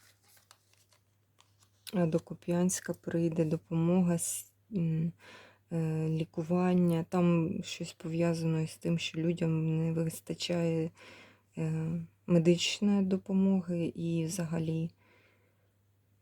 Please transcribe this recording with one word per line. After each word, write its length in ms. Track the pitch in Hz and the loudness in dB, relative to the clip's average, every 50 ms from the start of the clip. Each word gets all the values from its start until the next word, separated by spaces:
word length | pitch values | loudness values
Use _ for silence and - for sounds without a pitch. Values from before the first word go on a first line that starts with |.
| _ _ _ _ _ _ _ _ _ _ - _ _ _ _ _ _ _ _ _ _ _ _ _ _ _ _ _ _ _ _ _ _ _ _ _ - - | _ _ _ _ _ _ _ _ _ _ -20 _ _ _ _ _ _ _ _ _ _ _ _ _ _ _ _ _ _ _ _ _ _ _ _ _ -12 -4
А 140 | - 185 175 | -2 0 0
до 140 | 160 160 160 | 2 0 -2
Куп'янська 760 | - - 165 - - 175 175 175 180 185 - - - - 170 | -4 -4 -16 -10 -4 -2 0 2 2 0 0 -2 -6 -8 -8
прийде 500 | - - 170 - 165 170 165 160 170 160 | -8 -6 -4 -2 0 0 0 0 0 0
допомога, 680 | 151 160 160 - - 170 165 165 170 180 190 180 175 170 | 0 0 -4 -4 -2 -2 0 2 4 4 4 4 2 0
с-, 380 | 170 - - - - - - _ _ _ - 220 | 0 -2 -4 -6 -8 -10 -14 _ _ _ -6 -4
м, 360 | 180 165 165 160 160 165 170 - _ - - - - - - - _ _ - | -2 0 0 0 0 -2 -4 -6 _ -20 -20 -20 -20 -20 -20 -20 _ _ -6
е, 360 | 170 165 160 160 156 156 160 160 | -4 -4 -2 -2 -2 -2 -2 -2
лікування. 960 | 160 160 160 - - 170 160 160 180 180 185 180 180 180 175 170 165 165 170 - | -2 -2 -4 -4 -6 -6 -2 0 0 2 2 4 4 4 4 4 2 0 -2 0
Там 420 | - 180 175 175 170 170 160 160 - 185 | 0 2 4 4 4 4 2 0 -2 -6
щось 300 | - - - - 170 - | -8 -8 -10 -10 -10 -12
пов'язано 680 | - - - 160 165 165 170 170 165 165 165 160 160 160 | -12 -12 -8 -4 -2 0 2 2 0 0 0 0 0 0
із 160 | 160 165 - | -2 -4 -6
тим, 220 | - - 170 170 165 | -6 -2 -2 -2 -2
що 200 | - - - 165 | -2 -4 -4 -2
людям 600 | 160 175 170 170 170 160 160 160 160 160 160 160 | 0 0 0 0 0 0 0 0 0 0 0 0
не 140 | 165 165 | 0 0
вистачає, 1000 | 160 160 165 160 - - - - 165 - - - 175 170 170 165 165 160 160 165 - - - - - - - - - _ _ _ - 165 | 0 0 -2 -2 -4 -8 -10 -10 -8 -6 -4 -2 -2 0 0 0 0 0 -2 -4 -6 -12 -20 -20 -20 -20 -20 -20 -20 _ _ _ -8 -4
е, 420 | 160 160 160 160 160 160 170 170 165 - _ _ - | -4 -2 -2 -2 -2 -2 -4 -4 -6 -10 _ _ 0
медичної 760 | - 175 170 160 175 170 170 - - - - 208 208 202 202 190 | 4 4 6 6 6 4 4 2 -4 -2 0 2 2 4 2 2
допомоги 800 | 185 190 190 - - 190 190 196 196 196 185 170 175 175 170 165 | 2 0 -2 -2 0 2 4 4 4 4 2 0 -2 -2 -2 -2
і 400 | - - 170 165 170 165 165 160 | -4 -4 -4 -4 -2 0 0 -2
взагалі 680 | 160 - 180 165 156 165 165 160 160 160 160 165 165 - _ _ _ _ _ _ _ _ _ _ _ _ _ _ _ _ _ _ _ _ _ _ _ _ _ | -2 -4 -4 -4 -2 -2 -2 -2 -2 -2 -2 -2 -6 -8 _ _ _ _ _ _ _ _ _ _ _ _ _ _ _ _ _ _ _ _ _ _ _ _ _